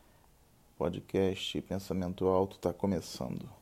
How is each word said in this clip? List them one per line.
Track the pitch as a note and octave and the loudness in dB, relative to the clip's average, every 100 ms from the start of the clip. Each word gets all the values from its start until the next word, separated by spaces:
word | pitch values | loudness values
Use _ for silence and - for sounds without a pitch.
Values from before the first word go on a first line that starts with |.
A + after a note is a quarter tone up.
| - - _ _ _ _ - _ | -20 -20 _ _ _ _ -20 _
Podcast | E2 F#2+ - F#2+ F#2+ F#2+ - - | -2 -2 -2 2 2 0 -4 -4
Pensamento | - F#2+ - F#2 F2+ F#2 F#2 | -4 -6 -4 -2 -2 0 4
Alto | F#2 G2 - | 4 4 0
tá | F2+ | -2
começando. | - G2 F2 - - B1 - - - | 0 0 0 -2 -6 -6 -6 -8 -14